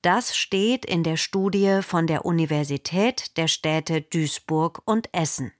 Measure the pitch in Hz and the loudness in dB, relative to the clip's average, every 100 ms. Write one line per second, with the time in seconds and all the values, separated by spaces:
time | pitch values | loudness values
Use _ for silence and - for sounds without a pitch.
0 | 175 202 240 - - 190 214 254 - 175 | 4 2 2 -4 -2 2 2 0 0 0
1 | 165 160 - 196 196 196 196 196 190 175 | 0 -2 -2 0 0 2 4 2 0 0
2 | 165 156 - 170 156 151 143 139 - 175 | 0 0 0 0 2 0 0 -4 -2 0
3 | 226 247 - - 160 - 160 156 156 160 | 0 0 -6 -2 -2 0 0 -2 0 -4
4 | 151 165 151 - - 156 160 - - 220 | -2 -2 0 -2 -2 0 0 -4 -2 -2
5 | - 175 160 - 127 | -2 -2 -2 -2 -8